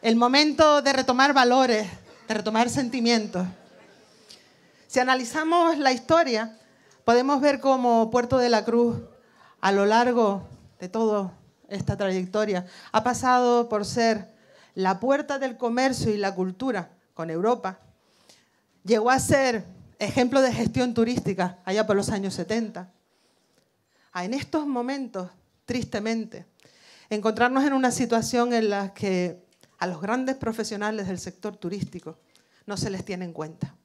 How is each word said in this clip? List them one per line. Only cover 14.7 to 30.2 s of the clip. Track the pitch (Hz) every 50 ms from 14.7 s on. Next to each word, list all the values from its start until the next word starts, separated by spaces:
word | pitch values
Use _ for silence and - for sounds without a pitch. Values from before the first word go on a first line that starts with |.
| _
la | - 190 185 196 190
puerta | 208 254 277 285 294 285 285 277
del | 277 262 233
comercio | 233 - 240 226 247 262 269 262 - - 233 214
y |
la | 208 202 196 190
cultura | 180 185 185 185 185 254 269 247 196 175 - _ _ _ _ _
con | - 165 165
Europa. | 160 165 185 220 247 240 240 196 190 - _ _ _ _ _ _ _ _ _ _ - _ _ _ _ _ _ _ _ _ _
Llegó | 185 226 214 214 240
a | 254 262
ser | 262 - - 277 269 254 233 220 180 - - - - - _ _
ejemplo | - 208 - 277 247 247 247 277 262
de | 254 226
gestión | 226 233 220 - 262 247 247 226
turística | 233 226 226 247 240 - - 196 185 180 180 185 - _
allá | - 190 214 220 214
por | 208
los | 196 202 -
años | 220 202 196 196 185
setenta. | - 175 180 214 226 226 208 220 - 180 185 _ _ _ _ _ _ _ _ _ _ _ _ _ _ _ _ _ _ _ _ _ _ _ _ _
A, | 180 180
en | 190 240
estos | 277 277 - - 320 302
momentos, | 285 269 247 240 254 277 277 269 233 - 196 180 180 _ _ _ _ _ _ _
tristemente, | - 240 254 233 - - 214 202 220 226 226 220 220 - - - _ _ _ _ _ _ _ _ - - - - _
encontrarnos | 214 214 202 220 214 220 240 247 262 269 269
en | 294 277
una | 269 262 247
situación | 240 - 262 233 240 226 220 - - 247 240 240 240
en | 233 220 214
la | 202 196 196 196 196
que | - - 202 185 180 180 180 175 180 _ _ _ _ _ _ _ _
a | 165
los | 180 180 156
grandes | 175 202 226 254